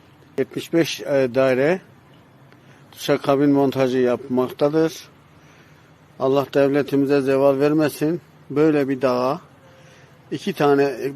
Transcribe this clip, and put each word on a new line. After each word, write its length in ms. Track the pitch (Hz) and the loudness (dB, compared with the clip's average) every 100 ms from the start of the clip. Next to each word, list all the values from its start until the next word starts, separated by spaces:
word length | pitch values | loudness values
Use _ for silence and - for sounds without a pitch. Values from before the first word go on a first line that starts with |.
| _ _ - - | _ _ -12 -6
yetmiş 340 | 131 - - | -6 -8 -4
beş, 280 | 165 156 - | -2 -2 -4
e, 340 | - 139 131 | -2 0 0
daire 460 | 120 135 127 143 185 - - - - _ _ - - - - - | 0 2 2 0 -2 -6 -20 -20 -20 _ _ -20 -20 -20 -20 -20
duşakabin 580 | - - 143 - 139 147 | -8 -2 -2 0 2 2
montajı 480 | 139 139 131 131 127 | 2 2 0 0 2
yapmaktadır. 1080 | 123 120 - 123 127 - 147 156 160 - - _ _ _ - - _ - _ _ _ - | 0 0 -2 -2 -2 -2 0 2 -2 -4 -18 _ _ _ -20 -20 _ -20 _ _ _ -6
Allah 280 | 135 139 135 | -2 0 0
devletimize 640 | 143 139 143 135 139 135 143 | 0 2 0 0 0 2 0
zeval 400 | 135 135 139 135 | 2 2 2 2
vermesin. 600 | 147 156 151 - 151 170 - - - | 2 2 0 -2 -4 -4 -8 -20 -6
Böyle 380 | 139 160 147 135 | 0 2 2 0
bir 140 | 135 | -2
dağa, 380 | 131 123 127 156 - - - - - - - - - | 0 0 -2 -4 -10 -20 -20 -20 -20 -20 -20 -20 -14
iki 220 | 156 - | -10 -6
tane 440 | 180 147 139 139 120 127 | 0 2 4 2 -2 -8